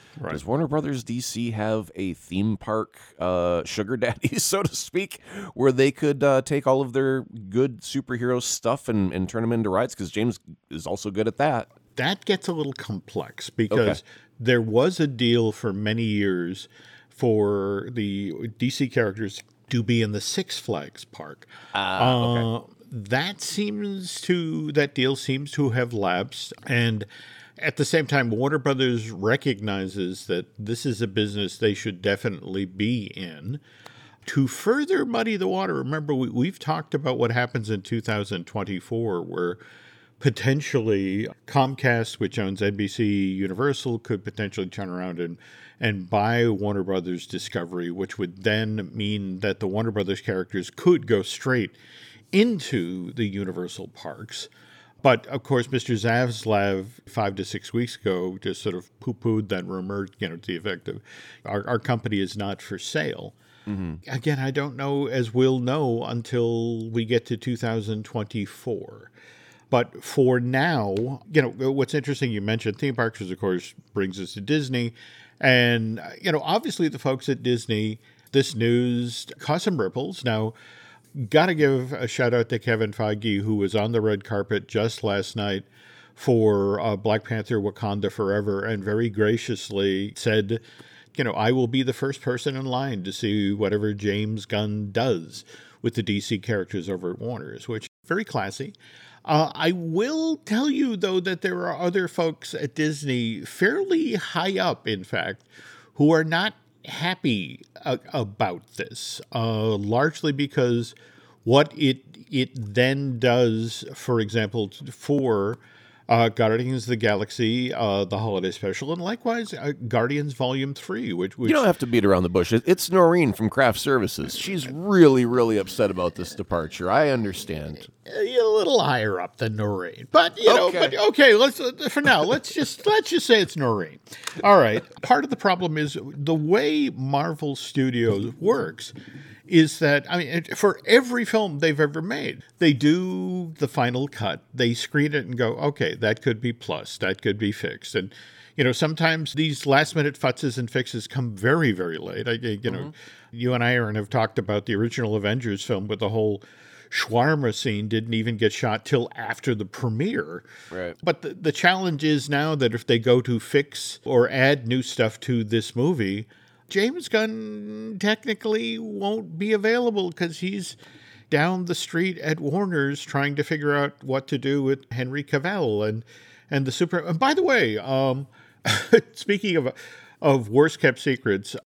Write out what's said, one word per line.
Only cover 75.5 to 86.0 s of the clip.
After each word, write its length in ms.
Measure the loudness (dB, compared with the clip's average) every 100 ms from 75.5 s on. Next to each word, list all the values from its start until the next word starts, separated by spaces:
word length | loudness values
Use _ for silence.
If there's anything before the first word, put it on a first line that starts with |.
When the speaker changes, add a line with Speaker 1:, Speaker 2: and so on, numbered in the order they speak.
| 6 6 4 0 -6 -10 -6
Speaker 1:
you 100 | 0
know, 100 | 0
obviously 440 | 2 0 0 0 -2
the 100 | 0
folks 300 | -2 -2 -2
at 140 | -2
Disney, 560 | 0 0 0 -2 -2 -6 _ _ _
this 240 | 2 2
news 720 | 0 2 4 2 0 -2 -8 -12 -10
caused 240 | -2 0
some 160 | 0 0
ripples. 440 | -2 -2 -8 -4
Now, 300 | -2 0 -2 -6 -20 -20 -20 -20 _ -10 2
gotta 260 | 4 4
give 380 | 4 4 4 -2
a 140 | -6 -4
shout 280 | 0 2
out 160 | 4 2
to 80 | -2
Kevin 320 | 0 0 0
Feige, 480 | 0 -2 0 0 0
who 160 | 2 2
was 180 | 2
on 160 | 2 2
the 100 | 2
red 220 | 2 0
carpet 460 | -2 -4 -2 -4 -2
just 340 | 0 0 -2
last 320 | 0 0 -2
night 300 | -4 -2 -4 -6 _ -20 -20